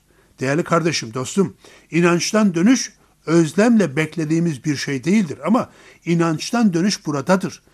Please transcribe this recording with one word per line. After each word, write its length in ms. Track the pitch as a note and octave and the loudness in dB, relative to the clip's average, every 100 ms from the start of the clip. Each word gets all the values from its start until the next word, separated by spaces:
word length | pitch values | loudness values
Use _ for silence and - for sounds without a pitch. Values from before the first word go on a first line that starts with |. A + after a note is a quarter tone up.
| _ _ _ _ | _ _ _ _
Değerli 240 | C3 D3 | -2 -2
kardeşim, 500 | E3+ E3+ E3 C3+ A#2+ | 0 0 0 -4 -6
dostum, 440 | A#2+ B2 - E3 - - - _ | -8 -6 -2 -2 -2 -20 -20 _
inançtan 640 | D#3+ F3 E3+ - G#3+ G#3+ | 0 2 2 0 0 0
dönüş 400 | E3 F#3+ C4 - _ _ _ - | 2 2 2 0 _ _ _ 0
özlemle 720 | E3 D#3+ - A3+ A3+ F3 C3+ | 2 2 2 4 4 2 0
beklediğimiz 680 | D#3 E3+ D#3 E3 E3+ C#3 D#3 | -4 -4 -2 0 0 -2 -4
bir 100 | C3+ | -4
şey 280 | - C#3 | -4 -4
değildir 360 | C3+ G#3+ F3 B2+ D3+ | 0 0 0 -4 0
ama 240 | A#3 - - - - - | 0 -2 -12 -20 -16 -2
inançtan 680 | E3+ E3+ D#3 - A#3 A3+ | 0 0 -2 -4 0 2
dönüş 320 | E3+ G3 F#3 - | 2 0 -2 -6
buradadır. 560 | C#3+ C3+ F#3+ F3+ - _ | -6 0 0 0 -10 _